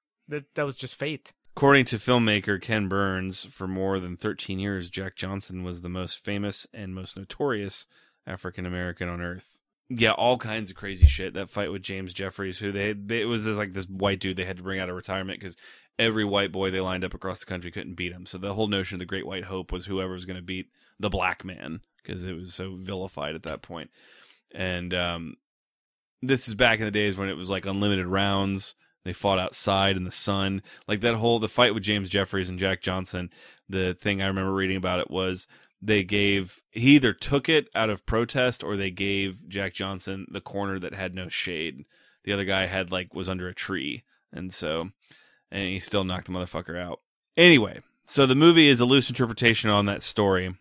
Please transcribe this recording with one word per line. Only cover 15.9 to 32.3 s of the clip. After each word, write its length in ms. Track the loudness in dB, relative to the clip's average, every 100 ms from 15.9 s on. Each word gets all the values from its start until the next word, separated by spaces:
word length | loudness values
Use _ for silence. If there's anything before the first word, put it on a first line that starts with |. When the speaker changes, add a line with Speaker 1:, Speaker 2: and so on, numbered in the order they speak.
| -2
Speaker 2:
every 280 | 0 2 2
white 260 | 2 2
boy 180 | 0 -2
they 100 | 0
lined 240 | -2 -2
up 100 | -4
across 260 | -6 -8 -8
the 60 | -8
country 240 | -10 -8
couldn't 240 | -10 -10
beat 180 | -8 -8
him. 140 | -8 -12
So 100 | -8
the 160 | -6
whole 160 | -2 0
notion 280 | 0 -2 -6
of 20 |
the 80 | -6
Great 200 | -8 -6
White 180 | -8
Hope 280 | -8 -8 -6
was 140 | -8 -4
whoever 260 | -4 -4
was 140 | -6 -10
gonna 160 | -10
beat 240 | -8 -8 -10 _ _ -6
the 80 | -2
black 340 | 0 0 -2
man, 380 | -8 -12 -10 -12 -14 _
'cause 180 | -14 -10
it 100 | -8
was 180 | -10 -10
so 240 | -10 -10 -10
vilified 580 | -10 -8 -8 -8 -8
at 100 | -8
that 180 | -8 -10
point. 280 | -10 -14 -14 _ -20 -20 -20 _ _
And, 380 | -8 -6 -4 -4
um, 440 | -2 -2 -4 -8 -14 _ _ _ _ _ _ _ _
this 280 | 0 0 0
is 60 |
back 260 | 2 4 4
in 40 |
the 60 | 0
days 260 | 0 0 0
when 120 | -4
it 60 | -4
was, 120 | -4
like, 160 | -4
unlimited 420 | -4 0 2 2 0
rounds. 680 | 2 2 2 0 -2 -6 -12 _ _
They 80 | -10
fought 240 | -2 2 2
outside 580 | 0 -2 0 4 4 2
in 60 |
the 60 | -2
sun. 520 | -4 -2 0 0 -2 -6 -12 -4
Like, 120 | 0
that 140 | 2
whole, 240 | 2 2 2
the 100 | 2
fight 240 | 4 4
with 120 | 4
James 260 | 0 0 0
Jeffries 400 | 0 0